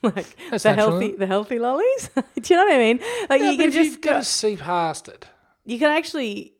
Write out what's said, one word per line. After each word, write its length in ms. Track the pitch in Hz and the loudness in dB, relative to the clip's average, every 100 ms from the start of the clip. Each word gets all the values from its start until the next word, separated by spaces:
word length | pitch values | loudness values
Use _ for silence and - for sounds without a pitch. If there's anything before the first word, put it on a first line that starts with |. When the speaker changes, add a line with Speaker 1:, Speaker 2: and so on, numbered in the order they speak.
Speaker 1:
Like 320 | 233 196 - - - | -2 -4 -10 -16 -8
Speaker 2:
That's 100 | 220 | -2
Speaker 1:
the 140 | 214 214 | 0 2
Speaker 2:
natural. 160 | 214 | 2
Speaker 1:
healthy, 240 | 175 208 196 | 2 -2 -4
the 100 | 190 | -2
healthy 320 | 196 208 240 | -2 -2 -4
lollies. 520 | 240 269 466 523 - | -2 0 0 -2 -4
<laughs> 20 | - - - | -6 -6 -10
Do 140 | 220 | 2
you 20 | 349 | 4
know 60 | 403 | 6
what 100 | 285 | 6
I 20 | |
mean? 220 | 226 247 440 480 403 | 4 2 -2 -6 0
Like 140 | 269 | 2
Speaker 2:
Yeah, 80 | 294 | 2
Speaker 1:
you 60 | 277 | 2
Speaker 2:
but 60 | |
Speaker 1:
can 40 | 320 | 2
Speaker 2:
if 40 | |
Speaker 1:
just 160 | 285 311 | 2 0
Speaker 2:
you've 120 | 262 | 0
got 100 | 311 | 0
Speaker 1:
go 80 | 285 | 0
Speaker 2:
to 40 | 247 | 0
see 300 | - 220 196 | -2 -2 -4
past 520 | 147 175 165 147 - | -4 -2 -2 -4 -14
it. 180 | - - _ _ _ - | -20 -20 _ _ _ -10
Speaker 1:
You 140 | 233 | 0
can 100 | 294 | 2
actually 640 | 302 330 311 240 202 - _ | 0 -2 -6 -6 -8 -14 _